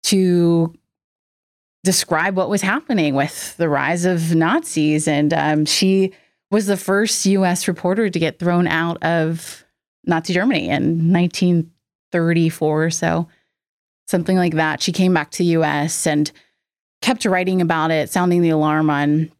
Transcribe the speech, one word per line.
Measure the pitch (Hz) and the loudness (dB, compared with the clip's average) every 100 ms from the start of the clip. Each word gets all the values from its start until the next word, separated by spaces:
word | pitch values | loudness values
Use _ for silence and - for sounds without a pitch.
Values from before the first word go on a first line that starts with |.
to | - 196 185 175 170 170 165 165 _ _ _ _ _ _ _ _ _ _ | 0 2 2 2 4 2 0 -6 _ _ _ _ _ _ _ _ _ _
describe | - - - 160 185 190 | -2 -2 -2 -2 0 -2
what | 180 | -2
was | 202 | -2
happening | 190 247 - 214 151 135 | -2 -4 -2 0 0 0
with | 147 - - - | -2 -6 -14 -4
the | 165 | -2
rise | 139 135 175 180 | 0 -2 0 0
of | 175 165 165 | 0 0 2
Nazis. | 165 277 330 - 151 151 151 | 2 0 -2 -2 0 0 0
And, | 147 147 | 0 0
um, | 160 147 151 151 | 0 0 0 0
she | - 190 190 190 - _ _ _ | 0 2 2 0 -4 _ _ _
was | 208 202 | -2 0
the | 190 | -4
first | - 196 214 - 190 | 0 0 0 0 2
U | 196 | 2
S | 185 175 - | 2 0 -4
reporter | 175 180 202 214 | -2 -2 0 0
to | 170 | 0
get | 160 - | -2 -2
thrown | 175 175 180 | 0 2 2
out | 160 170 165 | 0 -2 -4
of | 160 170 160 165 - - _ _ _ _ | -2 0 -2 -4 -10 -18 _ _ _ _
Nazi | - 165 165 | -2 -2 0
Germany | 175 240 180 87 | 0 0 -2 -2
in | 143 151 165 165 | -2 0 0 2
nineteen | 180 175 - 180 170 165 _ _ _ _ | 2 0 2 2 2 0 _ _ _ _
thirty-four | 175 170 170 160 160 156 156 160 | -2 2 2 0 0 -2 0 0
or | |
so, | 160 165 165 165 _ _ _ _ _ _ _ - | -2 -2 -2 -4 _ _ _ _ _ _ _ -4
something | 185 170 185 | -2 0 0
like | 175 | 0
that. | 156 156 147 | 0 -2 -2
She | - | -4
came | 170 185 | 0 2
back | 175 147 | 2 -2
to | - | -2
the | 170 | 0
U | 165 | 2
S | 151 147 156 - 175 | 0 -2 -4 -2 -2
and | 147 147 _ _ _ _ _ _ _ | 0 -2 _ _ _ _ _ _ _
kept | - 262 214 | -4 -2 0
writing | 185 185 185 | 0 0 0
about | 165 165 160 | 0 0 0
it, | 160 151 | 0 0
sounding | 185 180 175 | 0 2 2
the | 170 | 2
alarm | 156 151 156 156 | 2 2 2 0
on | 143 147 151 160 | 0 0 0 -2